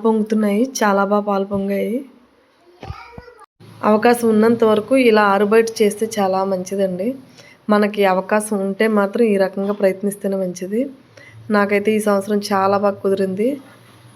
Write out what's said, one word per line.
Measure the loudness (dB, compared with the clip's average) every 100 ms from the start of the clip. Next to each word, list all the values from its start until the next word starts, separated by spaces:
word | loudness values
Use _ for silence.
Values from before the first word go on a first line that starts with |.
పొంగుతున్నాయి, | 0 0 0 0 0 0 -2 0
చాలా | 0 2 2
బాగా | 0 0
పాలు | -2 -2
పొంగాయి. | -4 -4 -4 -4 -6 -8 -20 _ _ _ _ _ _ -18 -16 -18 -20 -20 -20 -20 _ -20 -4 0
అవకాశం | 2 4 2 2
ఉన్నంత | 4 2 2
వరకు | 2 2 2 2 4
ఇలా | 4 4
ఆరుబయట | 2 2 2 2 2
చేస్తే | 0 0 -4 -2
చాలా | -2 0 -2
మంచిదండి. | -4 -4 -4 -2 -2 -6 -8 -12 -20 -20 -10 0
మనకి | 2 2 2 2
అవకాశం | 0 0 -2 -2 -4
ఉంటే | -4 -2 0 2
మాత్రం | 0 0 2
ఈ | 2
రకంగా | 0 -2 -4 0
ప్రయత్నిస్తేనే | -2 0 -4 -4 -4 -4
మంచిది. | -4 -8 -6 -4 -6 -10 _ -20 -20 -16 -2
నాకైతే | 0 2 0 0 0
ఈ | 0
సంవత్సరం | 0 0 -4 -2
చాలా | 0 2 2 0
బాగా | 0
కుదిరింది. | -2 0 -2 -2 -2 -4 -10 -20 -20 -20 -20